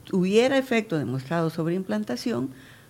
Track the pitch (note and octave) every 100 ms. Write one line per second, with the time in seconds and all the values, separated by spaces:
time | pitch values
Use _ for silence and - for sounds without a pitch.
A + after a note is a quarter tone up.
0 | - F#3+ F3+ G#3+ B3+ C4+ C4 A3+ A3 D#3+
1 | B2 C3 B2+ E3+ E3 E3 D#3+ F3+ F#3 G#3+
2 | G#3+ B3 A#3+ A#3 C3 - - -